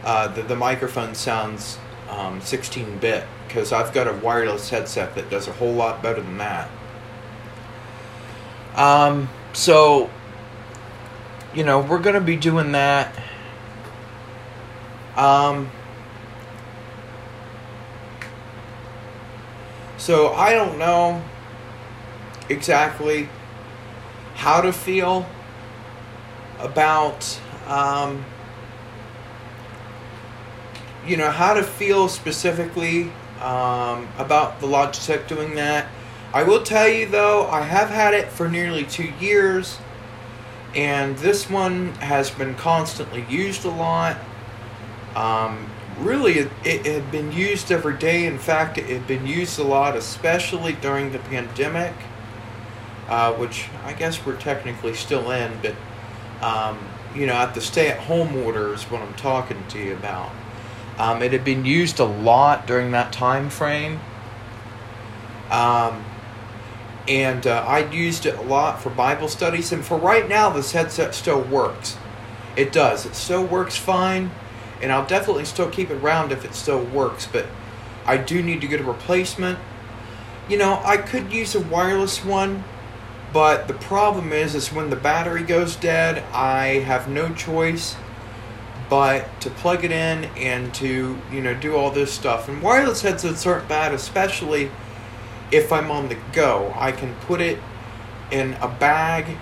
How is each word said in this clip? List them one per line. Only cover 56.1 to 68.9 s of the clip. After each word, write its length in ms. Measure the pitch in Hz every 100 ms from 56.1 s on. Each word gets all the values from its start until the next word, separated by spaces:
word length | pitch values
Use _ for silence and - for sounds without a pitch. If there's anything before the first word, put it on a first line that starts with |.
| - - - 113
um, 320 | 110 110 104 101 - -
you 120 | 139 139
know, 80 |
at 200 | 123 120
the 60 | 117
stay-at-home 800 | 104 - 151 - - 170 160 139
order 360 | 117 110 104
is 100 | 104
what 180 | - 117
I'm 120 | 104 101
talking 460 | 135 131 123 101 92
to 100 | 104
you 140 | 101
about. 360 | 92 98 92 90 - - - - - - -
Um, 240 | 113 117
it 120 | 123
had 100 | 127
been 220 | 127 131 131
used 340 | 160 175 -
a 60 | 117
lot 640 | 104 113 123 143 143 -
during 240 | 123 123
that 200 | 120 120
time 380 | - 127 135 139
frame. 500 | - 151 147 151 156 - - - - - - - - - - - - - - -
Um, 560 | 117 120 120 117 107 - - - - - - - - - - -
and, 400 | 135 135 127 123
uh, 200 | 117 113
I 120 | 147 151
used 340 | 156 170 165 147
it 120 | 117
a 60 |
lot 380 | 117 135 151 -
for 100 | 131